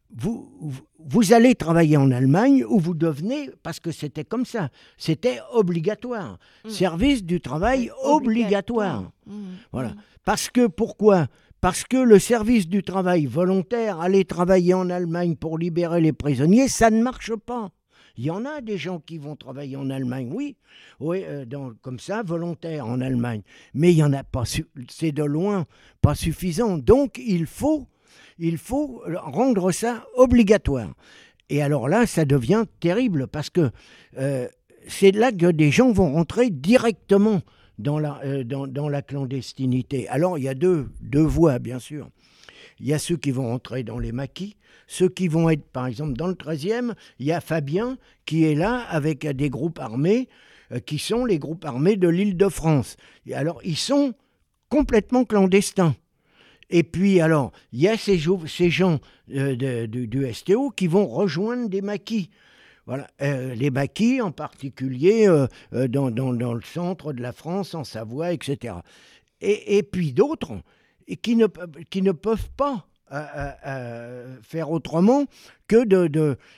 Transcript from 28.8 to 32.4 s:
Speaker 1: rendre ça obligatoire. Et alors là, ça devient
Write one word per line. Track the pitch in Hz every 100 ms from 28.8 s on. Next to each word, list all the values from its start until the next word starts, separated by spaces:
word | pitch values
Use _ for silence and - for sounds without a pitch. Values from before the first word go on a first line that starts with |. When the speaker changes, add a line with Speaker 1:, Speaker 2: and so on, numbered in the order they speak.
| 294 233 - 170
Speaker 1:
rendre | - 135 262 202 185
ça | 165 240 226 -
obligatoire. | 247 254 240 202 208 - 135 95 - _ - _ _ _
Et | 143
alors | 143 143 123
là, | 208 233
ça | -
devient | 147 143